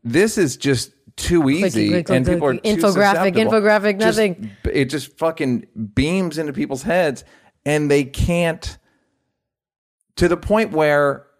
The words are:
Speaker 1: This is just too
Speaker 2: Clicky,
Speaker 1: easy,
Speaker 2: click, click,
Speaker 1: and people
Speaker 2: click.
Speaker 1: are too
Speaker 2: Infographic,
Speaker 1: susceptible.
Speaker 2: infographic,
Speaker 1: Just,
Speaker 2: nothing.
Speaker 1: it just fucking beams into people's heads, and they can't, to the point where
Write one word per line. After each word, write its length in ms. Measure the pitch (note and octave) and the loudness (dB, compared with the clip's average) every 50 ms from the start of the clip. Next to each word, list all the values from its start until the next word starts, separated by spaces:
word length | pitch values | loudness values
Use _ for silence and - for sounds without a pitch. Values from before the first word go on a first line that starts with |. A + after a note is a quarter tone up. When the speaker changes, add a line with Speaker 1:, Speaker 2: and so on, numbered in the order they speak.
| _ | _
Speaker 1:
This 340 | A#2 A#2 D#3+ G#3 A3+ A3 | 0 2 2 2 2 2
is 200 | A3 F3+ C3+ C3 | 0 0 0 -2
just 340 | - - C#3 C3+ A#2 - - _ _ _ - _ | -2 -2 0 0 0 -2 -10 _ _ _ -20 _
too 240 | - - - F3+ E3+ | -8 -2 0 2 2
Speaker 2:
Clicky, 240 | D3 C3 C#3 E3+ G3 | 2 2 2 2 0
Speaker 1:
easy, 240 | F#3 - A2 G#2+ G#2 | 0 0 0 0 2
Speaker 2:
click, 160 | - F3+ D#3 | 0 0 0
click, 100 | - - | 0 0
Speaker 1:
and 80 | C3 B2+ | 0 2
people 220 | - F3+ F3 D3+ C#3 | 0 0 0 0 -2
Speaker 2:
click. 100 | B2+ F3 | -2 -2
Speaker 1:
are 20 | |
too 80 | - A3 G#3+ D#4+ D#4+ | -2 -2 0 2 2
Speaker 2:
Infographic, 500 | G3+ - F#3 G3+ G3+ G3+ E3 F#3+ G3 E3+ | 2 2 4 2 2 2 2 0 2 2
Speaker 1:
susceptible. 180 | G#3+ A3 G#3+ | 2 0 2
Speaker 2:
infographic, 480 | A3+ A3 G3+ G#3+ G#3 G#3+ G3 G#3+ G3+ G3 | 2 2 4 4 2 2 2 0 0 2
Speaker 1:
Just, 180 | A3 A3 G#3+ G#3+ | 0 0 2 2
Speaker 2:
nothing. 320 | A3 G3+ E3+ - - G#2 - _ - - | 0 0 -2 -6 -10 -14 -14 _ -8 -4
Speaker 1:
it 140 | - C#3+ C3+ A#2+ | 0 0 -2 0
just 260 | D3+ D3 B2+ - _ | -2 -8 -8 -10 _
fucking 480 | - D#3+ D#3+ D#3+ - D3+ C3 B2 A2+ - _ _ A2 A2 G2+ _ | -4 -4 -4 -2 -2 -2 -2 -2 -2 -4 _ _ -10 -10 -4 _
beams 420 | C3 C3+ D#3 F3+ F#3+ F#3 E3+ D3 | -2 0 0 0 -2 -2 -2 -4
into 160 | D#3 D#3+ D3 C#3 | -6 -6 -6 -6
people's 300 | C#3 D3+ - C#3 C3 C3+ | -6 -6 -6 -6 -6 -4
heads, 400 | - E3 F3+ F3 D3+ B2+ - - _ - _ _ _ _ _ _ | -2 0 0 0 0 -2 -6 -14 _ -20 _ _ _ _ _ _
and 240 | C#3+ D3+ D3+ D3+ C#3+ | -2 -2 0 2 2
they 140 | C#3+ D3 C#3 | 2 2 0
can't, 760 | B2+ - - - - F3 E3+ E3+ E3 D#3+ - - - - - _ _ _ _ _ _ _ _ _ _ _ _ _ _ _ _ _ _ _ _ _ _ _ _ _ _ _ | -2 -2 -2 0 0 2 0 0 -2 -2 -6 -10 -16 -16 -16 _ _ _ _ _ _ _ _ _ _ _ _ _ _ _ _ _ _ _ _ _ _ _ _ _ _ _
to 100 | - F3 | 0 0
the 100 | E3+ F3 | 0 0
point 360 | E3+ - - G3+ A3 A3 - - | -2 -2 0 0 0 0 0 0
where 520 | D#3 D#3 D3 D3 D3 D3 C#3+ C3+ C#3 - _ _ | 0 2 4 4 4 2 0 0 -4 -10 _ _